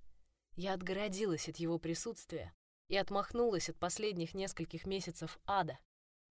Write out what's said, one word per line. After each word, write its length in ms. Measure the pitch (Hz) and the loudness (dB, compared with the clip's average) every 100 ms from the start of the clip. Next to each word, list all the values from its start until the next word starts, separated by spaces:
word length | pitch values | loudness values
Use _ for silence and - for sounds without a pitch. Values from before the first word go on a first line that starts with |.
| - - - _ _ - | -14 -18 -20 _ _ -4
я 180 | 185 | -2
отгородилась 760 | 190 185 190 208 190 214 156 - | 0 0 0 0 0 2 2 -2
от 80 | 165 | -2
его 200 | 165 170 | 0 0
присутствия 760 | 165 165 233 - - 160 87 - _ _ _ | 0 0 -2 -2 -4 -4 -8 -12 _ _ _
и 80 | 196 | 2
отмахнулась 760 | 190 202 202 240 240 180 - | 4 2 2 4 4 4 0
от 80 | - | -2
последних 560 | 175 - 214 175 165 | -2 0 0 0 -2
нескольких 520 | 190 190 - 165 165 190 | -2 -2 -2 -6 -4 -2
месяцев 520 | 190 175 - 160 - - | -2 -2 -4 -6 -6 0
ада, 340 | 196 160 - _ _ _ _ _ | 2 2 -2 _ _ _ _ _